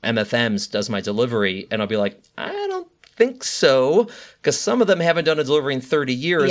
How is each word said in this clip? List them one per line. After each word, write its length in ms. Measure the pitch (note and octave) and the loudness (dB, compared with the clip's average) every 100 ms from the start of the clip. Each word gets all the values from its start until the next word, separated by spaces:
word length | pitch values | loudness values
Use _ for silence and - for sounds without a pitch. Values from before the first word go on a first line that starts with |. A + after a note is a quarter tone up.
M 160 | - A#2 | -2 -2
F 140 | G#2 | 0
Ms 340 | A#2+ A#2 G2+ - | 0 0 -2 -4
does 240 | G#2+ G#2 | -6 -4
my 100 | G2+ | -4
delivery." 680 | G2+ G#2 B2 A#2 G2 F#2 - | -4 -2 0 0 -2 -2 -6
And 100 | A2 | -4
I'll 60 | G#2 | -2
be 100 | G#2+ | -2
like, 240 | G2+ - _ - | -2 -4 _ -12
"I 120 | - | -8
don't 380 | G4+ G4+ F#4 F4+ _ - - | -6 -6 -6 -10 _ -20 0
think 280 | A#3+ B3+ | 0 0
so," 640 | - - D3+ C3 C3 F3 A3 - - _ | -8 2 4 4 4 2 2 -6 -20 _
'cause 160 | - - | -2 0
some 220 | - B3 | 0 2
of 80 | G#3 | 2
them 100 | F3+ | 4
haven't 260 | E3+ E3 | 2 2
done 140 | D#3+ D#3 | 2 0
a 60 | |
delivery 300 | C3+ D3+ C#3 | 2 2 0
in 60 | C3+ | -4
thirty 340 | B2+ D3+ C3+ | 0 0 0
years, 360 | B2+ D#3 F3 C3+ | -2 0 2 2